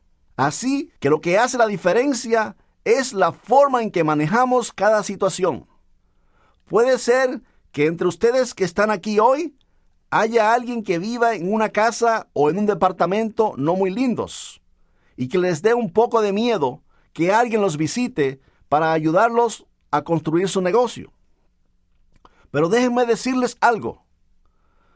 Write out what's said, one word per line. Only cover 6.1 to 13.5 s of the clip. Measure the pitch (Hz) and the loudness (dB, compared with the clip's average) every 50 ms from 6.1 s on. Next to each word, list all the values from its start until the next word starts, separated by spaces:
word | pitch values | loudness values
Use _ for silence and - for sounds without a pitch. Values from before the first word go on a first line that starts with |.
| _ _ _ _ _ _ _ _ _ _ _ | _ _ _ _ _ _ _ _ _ _ _
Puede | _ 160 214 240 262 254 | _ 0 2 2 2 2
ser | 240 - 240 240 262 262 254 - 226 - _ _ _ _ _ | 0 2 0 2 2 2 0 -2 -6 -12 _ _ _ _ _
que | - 143 147 | -2 0 0
entre | 160 170 165 180 | 0 0 0 -2
ustedes | 180 175 - - 233 247 262 254 240 - | -4 -2 0 0 2 2 2 0 -2 -4
que | - 185 | -6 -6
están | 175 - - 208 214 | -4 0 -2 0 0
aquí | 214 190 - 214 214 202 | -2 -4 -4 -2 0 2
hoy | 214 247 269 294 349 302 - _ _ _ _ _ _ _ _ _ _ _ | 4 4 2 2 -2 -8 -10 _ _ _ _ _ _ _ _ _ _ _
haya | - 165 208 226 226 233 208 214 233 | -2 0 0 2 2 2 4 4 2
alguien | 247 240 233 247 233 208 | 0 0 -4 -6 -6 -4
que | - 175 165 | -4 -4 -4
viva | 180 220 240 233 233 233 226 | -4 -6 -2 0 0 0 0
en | 175 160 185 214 | -2 -4 -4 -2
una | 220 220 208 | -2 -2 -2
casa | - 208 214 233 226 - 233 233 226 214 - - _ | 0 0 0 0 0 0 0 0 0 -2 -4 -6 _
o | 135 147 151 | 0 2 2
en | 160 | 2
un | 202 208 | 0 0
departamento | 208 202 160 190 185 180 - 180 170 190 214 226 214 - - 220 208 | 0 0 2 0 0 2 0 0 0 0 -2 -2 -4 -2 0 -2 0